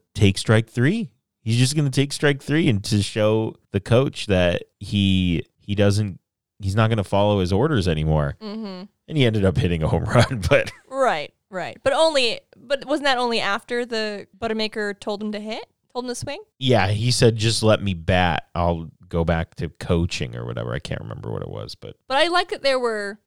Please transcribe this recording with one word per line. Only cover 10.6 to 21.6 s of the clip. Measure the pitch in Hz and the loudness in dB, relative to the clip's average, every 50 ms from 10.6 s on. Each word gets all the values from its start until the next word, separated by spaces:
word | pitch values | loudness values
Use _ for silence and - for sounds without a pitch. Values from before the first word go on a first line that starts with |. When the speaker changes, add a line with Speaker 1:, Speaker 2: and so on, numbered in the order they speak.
| - - - - _ _ | 2 -2 -8 -14 _ _
Speaker 2:
Right, | 262 269 262 226 180 151 147 - - _ _ _ | -4 0 0 0 0 -2 -6 -10 -14 _ _ _
right. | 196 180 156 117 - - _ | -10 -10 -10 -10 -10 -4 _
But | 262 | 0
only, | 277 285 320 320 302 269 247 226 196 - - _ - | 2 4 2 4 4 2 2 2 -2 -4 -10 _ -20
but | - - 233 285 269 - | -20 -8 -6 -6 -6 -2
wasn't | 262 294 302 277 | -4 -4 0 0
that | 277 262 240 | 0 0 2
only | 247 240 233 214 | 0 0 0 -2
after | 131 196 202 233 - - 247 240 247 | 0 -2 -2 -4 -6 -6 -6 -6 -4
the | 233 233 220 214 214 208 196 - - _ | -4 -4 -6 -4 -6 -8 -10 -14 -18 _
Buttermaker | 190 226 226 220 220 220 214 - 226 208 202 202 - | _ -6 -4 -2 -2 -4 -4 -4 -6 -6 -6 -8 -8
told | - 220 208 202 | -6 -8 -6 -6
him | 214 214 | -6 -8
to | 214 208 | -8 -8
hit? | 208 214 226 294 - - _ _ _ _ | -8 -10 -10 -12 -12 -16 _ _ _ _
Told | _ 247 247 | _ -8 -8
him | 247 | -8
to | 240 | -8
swing? | - - 285 285 392 427 _ _ _ | -8 -8 -10 -10 -12 -14 _ _ _
Speaker 1:
Yeah, | 131 127 120 104 92 101 | 2 2 4 4 4 2
he | 104 104 113 123 | 0 0 0 0
said, | 117 - 131 113 110 | 2 4 4 4 4
"Just | 110 110 117 107 - | 2 0 0 0 2
let | 110 107 104 - | 2 2 2 2
me | 98 101 92 | 0 -4 -4
bat. | 82 80 92 92 90 90 87 78 - - _ - | -2 -2 0 2 4 2 2 0 -2 -6 _ -4
I'll | 85 85 85 85 82 82 76 - _ - 92 | -2 0 0 0 -2 -6 -10 -16 _ -14 _
go | - 85 82 | -2 0 0
back | 82 85 82 82 - _ | 0 0 -2 -2 -6 _
to | - 87 76 | -10 -10 -10
coaching," | - _ - - 90 82 87 87 - - 73 60 58 | -10 _ -4 -2 0 0 0 0 -2 -6 -8 -8 -8
or | 60 58 | -10 -10
whatever. | 60 60 60 57 60 62 | -8 -8 -8 -6 -6 -8
I | - | -8
can't | - - - - | -8 -8 -10 -10
remember | 53 55 - - - 57 | -10 -12 -14 -12 -10 -8
what | 53 50 | -8 -8
it | 50 50 | -8 -10
was, | 50 52 | -10 -12